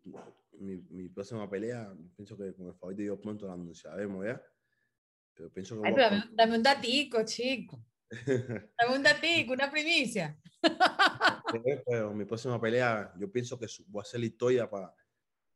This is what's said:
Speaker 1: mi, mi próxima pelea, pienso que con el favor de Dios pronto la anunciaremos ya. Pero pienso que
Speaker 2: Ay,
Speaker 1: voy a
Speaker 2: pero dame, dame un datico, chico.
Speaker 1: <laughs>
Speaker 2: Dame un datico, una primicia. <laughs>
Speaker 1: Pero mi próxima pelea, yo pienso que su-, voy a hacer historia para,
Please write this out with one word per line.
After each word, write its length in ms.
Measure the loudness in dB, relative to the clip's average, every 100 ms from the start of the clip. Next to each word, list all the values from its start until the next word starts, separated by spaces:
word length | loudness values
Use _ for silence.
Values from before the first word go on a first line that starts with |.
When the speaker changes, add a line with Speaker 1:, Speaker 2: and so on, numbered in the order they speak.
| -16 -18 -18 -20 _ -14
Speaker 1:
mi, 180 | -10 -10 -12
mi 180 | -14 -12
próxima 420 | -10 -8 -8 -6
pelea, 460 | -4 -4 -6 -10 -16 -20 -20
pienso 200 | -16 -12
que 160 | -10
con 140 | -10 -14
el 60 |
favor 220 | -12 -10 -6
de 80 |
Dios 160 | -4 -4
pronto 260 | -6 -8 -8
la 60 |
anunciaremos 720 | -10 -10 -12 -12 -8 -6 -4 -6
ya. 180 | -6 -12 _ _ _ _ _ _ _ _
Pero 160 | -18 -14
pienso 260 | -12 -10 -4
que 60 | 0
Speaker 2:
Ay, 60 |
Speaker 1:
voy 100 | 4
a 60 | 4
Speaker 2:
pero 100 | 4
dame, 100 | 0 4
dame 220 | 4 6
un 60 |
datico, 600 | 4 4 2 0 2 0
chico. 580 | 0 -2 -2 -2 -6 -16 -20 _ -14
Speaker 1:
<laughs> 640 | -6 0 0 0 -8 -6 0
Speaker 2:
Dame 160 | 2 4
un 80 |
datico, 480 | 6 6 4 2 2
una 180 | 0 0
primicia. 680 | 0 2 2 2 0 -4 -6 -18 _
<laughs> 1200 | 2 6 4 6 2 4 2 2 -2 -2 0 0 0
Speaker 1:
Pero 280 | 0 0
mi 100 | -2
próxima 360 | -4 -4 -2 0
pelea, 540 | 2 4 4 2 -2 -8
yo 100 | -4
pienso 300 | -2 -4 -6
que 80 | -10
su-, 160 | -12 -12
voy 120 | -10
a 40 |
hacer 200 | -8 -4
historia 460 | -4 0 4 4 2
para, 240 | -4 -8 -14 _ _ _ _ _